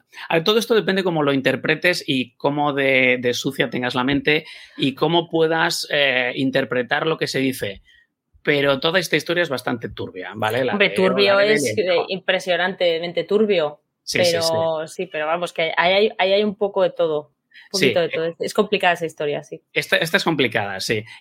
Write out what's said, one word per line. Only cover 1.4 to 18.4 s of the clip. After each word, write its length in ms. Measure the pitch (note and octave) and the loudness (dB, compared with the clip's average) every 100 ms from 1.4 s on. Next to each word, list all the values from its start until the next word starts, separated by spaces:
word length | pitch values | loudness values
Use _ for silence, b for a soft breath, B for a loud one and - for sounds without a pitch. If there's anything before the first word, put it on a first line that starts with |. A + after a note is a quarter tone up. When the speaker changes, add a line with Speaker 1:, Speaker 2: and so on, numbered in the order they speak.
| C3 B2 D3+ D3+ F3 F3 - | 0 -2 -2 0 0 -2 -2
Speaker 1:
y 280 | C3 A#2+ _ | -4 -4 _
cómo 360 | C#3+ D3 D3 | -2 0 -2
de, 460 | C#3 C3+ C3 B2+ B2 | 0 2 4 4 2
de 140 | A#2+ | 0
sucia 360 | A#2+ C#3+ C3+ C3 | -2 -4 -2 -4
tengas 240 | B2 B2 B2+ | -2 -4 -2
la 80 | |
mente 400 | C3 C#3+ C#3+ D#3 - B B B | 0 0 0 0 -2 B B B
y 180 | C#3+ | -4
cómo 340 | C3+ D#3 E3+ E3 | 0 0 0 0
puedas, 580 | E3 D#3+ D#3+ E3+ - - | 0 2 2 0 -2 -2
eh, 420 | D3+ C#3 B2+ B2 D3 | 0 2 2 0 -2
interpretar 680 | C3+ C3+ C3 B2+ A#2+ D3 D#3 | 0 0 0 -2 -2 -2 -2
lo 120 | D#3 | -2
que 80 | D3+ | -4
se 140 | C3+ | -2
dice. 420 | C3 B2 G#2 F#2+ b b b _ _ _ | -2 -2 -8 -10 b b b _ _ _
Pero 360 | - C#3+ C#3 C3+ | -2 2 2 2
toda 220 | D#3+ F#3 | 2 0
esta 160 | D#3+ F3 | 0 -2
historia 260 | - E3 | 0 -2
es 60 | - | -2
bastante 400 | B2 C3+ A#2 A2 | -2 -4 -6 -8
turbia, 440 | - F#2 F#2 F#2 G#2 | -10 -10 -10 -12 -4
¿vale? 280 | A2 A#2+ | -2 0
La 80 | C3 | 0
Speaker 2:
Hombre, 180 | G3+ G3 | 2 2
Speaker 1:
de 40 | |
Speaker 2:
turbio 420 | F#3+ F#3 F#3 G3 G3 | 2 2 4 4 4
Speaker 1:
Aredel 160 | G#3 | 4
Speaker 2:
es, 220 | G#3+ - G#3+ | 2 0 0
Speaker 1:
y 40 | |
el 100 | F3+ | 2
Speaker 2:
eh, 140 | E3 - | 2 0
impresionantemente 1160 | F#3 - F#3 F#3 E3+ F#3 F#3 F3+ E3 F3 E3+ | -4 -2 -2 0 0 0 0 0 0 -2 -4
turbio, 560 | D#3+ G#3 G#3 F3 D3+ D3+ _ _ | 0 2 2 2 0 -4 _ _
Speaker 1:
Sí, 200 | - - | -2 0
sí, 80 | F3 | 2
Speaker 2:
pero 520 | E3+ E3 D#3+ E3 D#3 D#3+ | 2 0 0 0 -4 -6
Speaker 1:
sí. 80 | - | -8
Speaker 2:
sí, 40 | F3 | -8
pero 160 | D#3 D3+ | -4 -2
vamos, 260 | E3+ E3+ | -2 -4
que 200 | - D#3+ - | -2 -2 2
ahí 160 | F3 | 4
hay, 180 | G3 G#3+ - | 4 2 2
ahí 140 | F#3+ | 2
hay 100 | G3+ | 2
un 100 | G#3+ | 2
poco 300 | F#3+ G3 G3 | 0 -2 2
de 60 | F3 | 0
todo. 420 | - E3 D3+ C#3+ _ _ B B | 2 0 -2 -6 _ _ B B
Un 80 | F#3+ | 0
Speaker 1:
Sí, 60 | C3+ | 2
Speaker 2:
poquito 140 | F3 | 2
de 40 | E3 | -2
Speaker 1:
eh, 40 | |
Speaker 2:
todo. 100 | D#3+ E3 | -2 -6
Es, 80 | |
es 160 | - | -6